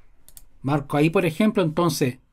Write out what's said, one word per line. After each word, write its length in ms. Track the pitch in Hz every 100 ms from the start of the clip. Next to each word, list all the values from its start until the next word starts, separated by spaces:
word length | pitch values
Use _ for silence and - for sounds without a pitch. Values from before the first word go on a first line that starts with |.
| - - - - - -
marco 360 | 131 151 151 147
ahí, 120 | 160
por 160 | 190 170
ejemplo, 360 | 156 214 208
entonces, 560 | 170 151 175 160 131 - _